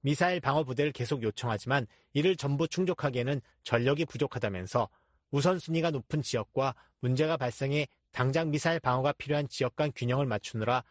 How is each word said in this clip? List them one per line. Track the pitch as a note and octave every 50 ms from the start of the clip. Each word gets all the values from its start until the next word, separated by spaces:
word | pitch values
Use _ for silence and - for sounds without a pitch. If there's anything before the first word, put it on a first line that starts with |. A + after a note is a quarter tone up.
미사일 | - C3+ D3 C#3 F3 F3+ F3+ F3+
방어 | - C3+ C#3 D3+ D#3
부대를 | B2+ B2+ A#2 C#3+ D3+
계속 | C3 - A#2+ A2 D3+ C3+
요청하지만 | A2+ A2 G#2 - - A#2+ A2 G2+ - A#2+ C3 C#3+ A#2+ - _ _ _ _ _
이를 | C#3 D3 F#3 F#3+
전부 | - - C#3 C#3+ C#3 E3
충족하기에는 | D#3+ - E3+ F#3 F3+ F3 - - C#3+ B2 B2 A#2+ B2+ C#3+ C#3 - _ _ _
전력이 | _ - - A#2 A#2+ C3 C#3+ D3 E3
부족하다면서 | - - A#2+ D3+ C3+ - B2 G#2+ G#2+ G2 F2+ F#2 F#2 - B2 A2 - _ _ _ _ _ _ _ _
우선순위가 | - C#3+ C#3 F3+ F#3 F3+ - - D#3+ E3 D#3+ E3+
높은 | D#3 C3+ A2+ _ - D#3 C#3
지역과 | - - A#2+ G#2+ _ _ C3 C3+ C#3 B2 _ - _ _ _
문제가 | - B2 C3 C3 D#3 D#3 E3+
발생해 | C#3+ C3 B2 - - C#3 C3+ C#3+ D3+ D3 - _ _ _ _
당장 | _ - B2+ C3 C3+ E3 E3 D#3+
미사일 | D3 D3+ - E3+ E3 E3
방어가 | - C3 B2 B2+ C3 D3 C#3+
필요한 | _ - C3+ D3 D3 D3 C3
지역 | - - C#3 B2 _
간 | - D3+ D3 -
균형을 | - B2 A#2+ B2 C3+ C#3+
맞추느라 | C3 A2 G#2 - - - A2+ G#2+ A2 B2 B2+ - _